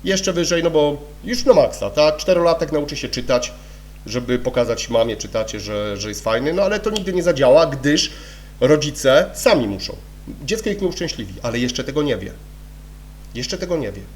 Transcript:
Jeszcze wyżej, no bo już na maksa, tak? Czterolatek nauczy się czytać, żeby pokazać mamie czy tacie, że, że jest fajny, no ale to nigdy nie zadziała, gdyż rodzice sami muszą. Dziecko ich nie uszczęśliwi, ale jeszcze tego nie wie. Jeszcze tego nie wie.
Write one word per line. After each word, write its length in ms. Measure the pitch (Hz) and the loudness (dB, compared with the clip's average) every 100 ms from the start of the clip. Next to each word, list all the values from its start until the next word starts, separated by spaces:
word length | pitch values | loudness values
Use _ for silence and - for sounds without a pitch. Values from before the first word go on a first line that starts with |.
Jeszcze 280 | - 190 190 | 0 0 0
wyżej, 300 | 170 165 170 | 0 2 2
no 80 | 165 | 4
bo 320 | 156 147 143 - - | 4 4 0 -10 -12
już 200 | - 240 | -6 0
na 80 | 277 | 6
maksa, 380 | 196 117 - 101 | 6 6 0 -2
tak? 260 | - 151 151 | 4 2 2
Czterolatek 560 | - 180 170 165 156 | 2 4 4 2 0
nauczy 240 | 151 143 147 | -2 -2 -6
się 120 | - | -6
czytać, 440 | - 123 123 - - - - - - 107 | -6 0 0 0 -12 -18 -20 -18 -16 -8
żeby 320 | 120 123 123 | -6 -2 0
pokazać 500 | 127 123 117 113 - | 0 0 0 -2 0
mamie 280 | 117 117 104 | 2 2 -2
czy 120 | 101 | -4
tacie, 320 | 113 107 107 | -4 -4 -6
że, 360 | 101 104 104 101 | -6 -4 -4 -6
że 120 | 104 | -8
jest 160 | 101 | -4
fajny, 280 | 110 113 143 | -2 0 0
no 100 | 175 | 0
ale 180 | 196 208 | 0 0
to 100 | 214 | -2
nigdy 220 | 208 185 | -2 -2
nie 100 | 180 | 0
zadziała, 440 | 175 143 131 147 160 | 2 4 8 8 6
gdyż 440 | 139 139 156 - - - - - - | 0 0 2 0 -8 -16 -18 -18 0
rodzice 680 | 127 151 147 - 135 139 190 | 4 4 2 0 4 6 4
sami 320 | - 247 180 107 | 0 4 4 2
muszą. 300 | 95 - 95 - - - - | -4 -8 -12 -16 -18 -16 -12
Dziecko 260 | 139 214 220 | -6 -4 -2
ich 100 | 202 | -2
nie 80 | 185 | -2
uszczęśliwi, 460 | - 165 - 101 95 | -2 -6 -6 -10 -6
ale 160 | 123 117 | -4 -2
jeszcze 260 | 123 120 | -2 -2
tego 180 | - 143 | -4 -2
nie 140 | 147 107 | 0 -2
wie. 160 | 95 - - - - - - - - - - | -4 -12 -18 -18 -18 -18 -18 -18 -18 -18 -12
Jeszcze 240 | 113 - 180 | -10 -6 -6
tego 180 | 180 165 | -4 -2
nie 160 | 113 | -4
wie. 100 | 98 95 | -8 -14